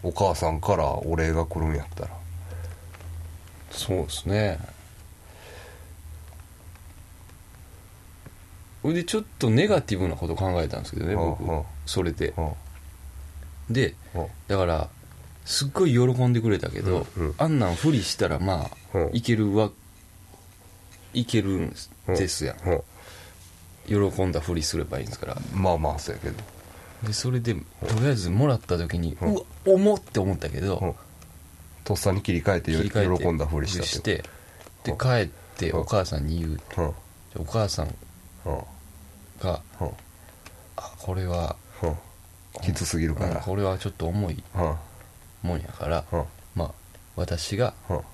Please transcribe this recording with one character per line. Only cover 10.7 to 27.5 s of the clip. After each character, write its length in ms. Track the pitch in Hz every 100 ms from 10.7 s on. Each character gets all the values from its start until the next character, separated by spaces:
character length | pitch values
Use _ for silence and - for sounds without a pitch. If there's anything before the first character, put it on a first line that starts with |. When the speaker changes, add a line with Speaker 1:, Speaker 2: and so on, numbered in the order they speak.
| 53
Speaker 2:
ん 40 |
で 20 | -
す 80 |
け 60 | 76
ど 60 | 78
ね、 80 |
Speaker 1:
う 20 | 98
ん、 20 | 82
Speaker 2:
僕。 140 | -
Speaker 1:
う 80 | 85 78
ん。 60 | 73 - -
Speaker 2:
そ 180 | 98
れ 80 | 85
で。 200 | 76 - -
Speaker 1:
う 60 |
ん。 100 | 80 - - - - - - - - - - - -
Speaker 2:
で、 280 | 120 92 - -
Speaker 1:
う 60 | 90
ん。 60 | 80 - -
Speaker 2:
だ 100 | 98
か 80 |
ら、 240 | 90 80 76 - - - - -
す 220 | - - 139
っ 40 |
ご 140 | 185 180
い 40 |
喜 80 | 120 123 123 123
ん 60 |
で 80 | 120
く 100 | 110
れ 100 | 98
た 100 | 82
け 120 | 90
ど、 220 | 98 87 82 -
Speaker 1:
う 60 |
ん、 40 | 78
う 40 |
ん。 40 | 76
Speaker 2:
あ 100 | 160
ん 100 | 151
な 80 | 95
ん 60 |
ふ 160 | 85 151
り 140 | 139
し 100 | 85
た 140 | - 92
ら、 100 | 76
ま 320 | 95 90 65 - -
あ、 40 | 95
Speaker 1:
う 120 | 78
ん。 20 |
Speaker 2:
い 100 | 117
け 120 | 117
る 220 | 110 104 101
わ、 140 | 104 - - - - - - - - - - - - - -
い 100 | 123
け 180 | 117 113
る 80 | 98
ん 240 | 92 85 - - - -
で 220 | 92 92
す 160 | -
や 100 | 67
ん。 40 | - 90
Speaker 1:
う 20 |
ん、 40 |
う 1300 | 82 - - - - - - - - - - - 104 98
ん。 40 |
Speaker 2:
喜 120 | 90
ん 60 | 92
だ 80 | 82
ふ 160 | 80
り 80 | 85
す 140 | 78 82
れ 80 |
ば 140 | 78 82
い 20 |
い 40 |
ん 20 | -
で 60 |
す 40 | -
か 80 | -
ら。 100 | - 131
Speaker 1:
ま 200 | 95 92
あ 60 | 82
ま 160 | 76
あ、 40 | 76
そ 140 | -
う 20 |
や 60 | -
け 100 | -
ど。 60 | - 107 - - - - -
Speaker 2:
で、 100 | 107
そ 180 | 107 127
れ 100 | 127
で、 140 | 117